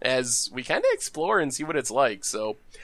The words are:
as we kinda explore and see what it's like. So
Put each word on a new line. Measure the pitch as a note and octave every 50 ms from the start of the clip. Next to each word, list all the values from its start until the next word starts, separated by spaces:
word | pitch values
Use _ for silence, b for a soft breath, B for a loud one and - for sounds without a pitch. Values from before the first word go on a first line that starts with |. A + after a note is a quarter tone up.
as | - B2+ C3 B2+ B2+ A#2 - - - - A#2+
we | B2+
kinda | B2 - D#3+ - - C5+
explore | A4+ - - - - D3+ D#3+ F#3+ A3 F#3
and | D#3 C3+
see | B2+ - D3+
what | D#3 D3
it's | C#3+ B2 -
like. | A2 C3+ C#3 A#2 G#2 G2 -
So | - - G#2+ G#2+ A2 G#2+ - - B B B